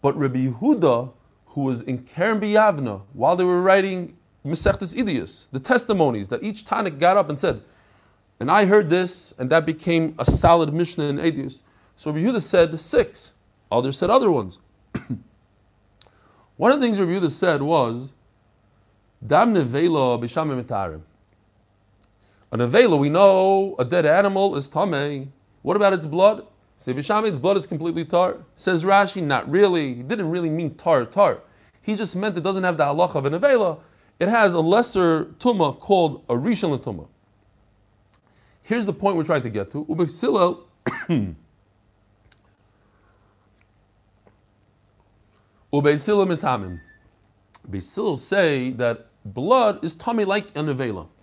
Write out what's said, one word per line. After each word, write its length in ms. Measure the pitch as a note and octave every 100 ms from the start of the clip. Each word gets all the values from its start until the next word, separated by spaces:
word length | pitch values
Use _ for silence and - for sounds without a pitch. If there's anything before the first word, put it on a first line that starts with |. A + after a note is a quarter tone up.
But 120 | C#3
Rabbi 340 | C#3 C#3 B2+ C3
Yehuda, 600 | A#2 B3 C4+ E3 A#2+ C3 - _ _ _
who 160 | -
was 180 | C3+ B2
in 220 | - B2
Keren 380 | - - F#3+ A3
B'Yavna, 600 | G#3 G#3 G#3+ D#3+ B2+ G2 G2+
while 220 | - C3 F3+
they 80 |
were 180 | F3+ F3+
writing 560 | F#3 F#3+ F#3+ F#3 F3 - _ _
Masechtas 500 | C#3 D#3+ G3+ F#3+ F#3
Idius, 540 | - A3+ C3+ F2 - -
the 100 | C3
testimonies 680 | - B3 - G3+ D3+ A2+ G2+
that 140 | A#2
each 240 | G#3 G#3 -
Tanakh 320 | G#3+ G3+ C#3+
got 180 | E3+ G3
up 140 | D#3+
and 100 | D3
said, 220 | F3+ A#2 - _ _ _ _ _ _ _
"And 120 | B2
I 160 | F#3+ G3
heard 240 | G#3 E3+
this," 420 | F3 F3+ - - -
and 100 | B2+
that 140 | D#3+
became 500 | D#3+ D#3 - E3 D#3+ D#3+
a 80 | -
solid 480 | - E3+ E3+ D#3
Mishnah 300 | D3+ E3+ -
in 140 | D3 C#3+
Idius. 440 | E3 D3+ C3+ C3 _ _ _ _
So 160 | -
Rabbi 120 | D3+
Yehuda 160 | G3 A#3+
said 380 | - F#3 E3+ D#3
six. 540 | - D#4 - - - _ _ _ _
Others 260 | A#2 C3 C3+
said 100 | F3+
other 220 | A#3+ A#3
ones. 300 | D3+ F#2+ - _ _ _
<clears throat> 60 | - - B2 - _ _ _ _ _ _ _ - _ _ _ _ _
One 140 | F3
of 80 | C#4+
the 80 | B3
things 140 | G3+
Rabbi 100 | F3+
Yehuda 180 | F#3 E3+
said 320 | C3+ F#3 D3
was, 540 | C#3+ D#3+ A#2+ A#2 C3+ _ _ _ _ _ _ _ _ _ _ _ A2
"Dam 260 | D3 A#3
nevela 640 | G#3 C3 C3 E3+ D#3 C3 A#2+
b'shamim 400 | A#2+ E3 D#3 C3
mitarim." 400 | A#2+ G#2+ F#2+ D#2 E2+ _ _ _ _ _ _ _ _ _ _ _ _ _ _
A 40 | -
nevela, 400 | A#2+ E3 A#3+ D#3
we 140 | C#3+
know, 640 | D#3+ G3 F#3+ F#3+ G3 G3 -
a 40 |
dead 220 | A#2+ F3+ D#3
animal 480 | E3 G3+ F#3+ G3
is 160 | D#3+ C#3
tamei. 560 | D#3 G3 D3+ D3 C#3+ C3+ - _ _
What 140 | - G3
about 160 | G3+
its 140 | F#3+ D#3
blood? 400 | D#3+ G3 G#3+ - _ _ _
Say, 180 | -
"B'shamim, 320 | B2+ C#3+ G#3 A3
its 140 | D#3
blood 160 | D3 G3
is 100 | -
completely 380 | D#3+ E3 E3
tar." 400 | E3 F3 F3+ - -
Says 300 | _ - F3+
Rashi, 360 | E3+ G3 G3 G3
"Not 300 | D#3 C3 -
really. 440 | D#3+ G3+ F3 C#3+
He 100 | A#2+
didn't 260 | B2+ A3 E3+
really 200 | F3 E3
mean 260 | D#3 E3 -
tar, 280 | - D3+
tar. 360 | A#2+ - G3 G#2+ - _ _ _
He 140 | - G#3
just 180 | G#3
meant 220 | F3 G#3+ F3
it 80 |
doesn't 180 | E3+ F#3+
have 140 | F#3 E3
the 80 |
halacha 320 | C#3+ D3 F3 D#3
of 100 | C#3
a 40 |
nevela. 500 | E3 C#4+ B3+ G3 D#3 _ _ _ _
It 80 | F3+
has 260 | A#3 G#3
a 60 | F3
lesser 640 | D#3+ G3+ A#3+ F#3+ F3 D#3+ - -
tuma 360 | B3 A3 D#3 C3
called 420 | - G3 E3 C3 _
a 60 |
rishon 360 | A#2+ E3 A#3 E3+
l'tuma." 380 | C#3 - F#2 D2 _ _ _ _ _ _ _ _ _ _ _ _ _ _ _
Here's 240 | - A#3 G#3
the 60 |
point 240 | - G3 F3+
we're 80 |
trying 180 | D#3 D#3
to 80 | B2+
get 220 | G#2+ G2
to. 120 | C#3+ D3+
Ubeis 340 | D#3+ E3+ -
Hillel, 480 | A#3+ G#3+ F3+ F3 - _ -
<clears throat> 480 | - - D#3 G2 D#2 _ _ _ _ _ _ _ _ _ _ _ _ _ _ _ _ _ _ _ _ _ _ _ _ _ _ _ _ _ _ _ _ _ _ _ _ _ _ _ _ _ _ _
Ubeis 340 | C#3+ C#3+ D3 D3
Hillel 200 | G#3 F#3+
mitamim. 540 | E3 D#3+ B2 F#2+ F2 - _ _ _ _ _ _ - -
Beis 260 | G2+ -
Hillel 220 | - A3 C#3+
say 540 | - G3 E3+ C#3 B2+
that 360 | A#2+ A#2+ A#2 - _
blood 600 | G#2+ G2 D3+ B3+ A3+ G3+
is 100 | E3
tummy 300 | - - A#3
like 240 | G3 G3+ -
a 120 | C#3+
nevela. 460 | D3+ C3 C3 G2 D#2+ _